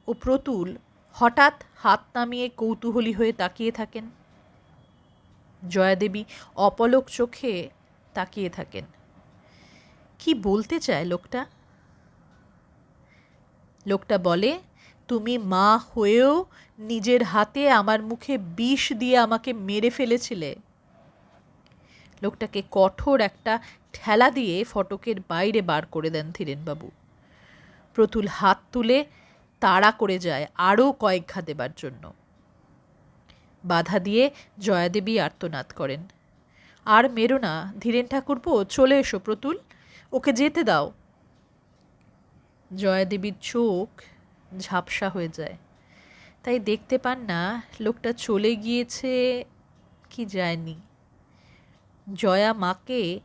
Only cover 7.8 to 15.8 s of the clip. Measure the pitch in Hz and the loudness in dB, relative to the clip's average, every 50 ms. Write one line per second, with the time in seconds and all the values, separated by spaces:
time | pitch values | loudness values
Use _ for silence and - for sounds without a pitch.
7.8 | _ _ _ _ _ _ - 202 185 185 - 208 196 175 180 - 156 - - 95 | _ _ _ _ _ _ -8 -8 -8 -8 -6 -8 -8 -8 -8 -10 -14 -12 -12 -14
8.8 | 147 - _ _ _ _ _ - _ _ _ _ _ _ _ - - - - - | -14 -14 _ _ _ _ _ -20 _ _ _ _ _ _ _ -20 -20 -20 -20 -20
9.8 | _ _ _ _ _ _ _ - - 320 320 233 190 202 196 214 214 - 330 320 | _ _ _ _ _ _ _ -8 -2 -2 -2 0 0 0 0 0 -2 -2 -6 -6
10.8 | - - 196 143 165 175 175 175 - - - 247 277 - _ _ _ _ _ _ | -2 -2 -2 -2 -2 -4 -4 -6 -8 -8 -10 -10 -10 -10 _ _ _ _ _ _
11.8 | _ _ _ _ _ _ _ _ _ _ _ _ _ _ _ _ _ _ _ _ | _ _ _ _ _ _ _ _ _ _ _ _ _ _ _ _ _ _ _ _
12.8 | _ _ _ _ _ _ _ _ _ _ _ _ _ _ _ _ _ _ _ _ | _ _ _ _ _ _ _ _ _ _ _ _ _ _ _ _ _ _ _ _
13.8 | - 202 196 196 - - 214 190 175 180 170 170 202 254 320 359 - _ _ _ | -6 -4 -4 -4 -2 0 0 0 2 2 2 2 2 0 0 -2 -8 _ _ _
14.8 | _ - _ _ _ - 247 226 214 233 247 240 214 185 190 185 196 208 220 233 | _ -20 _ _ _ -4 -4 -4 -2 -2 -4 -4 -2 0 2 4 6 6 4 4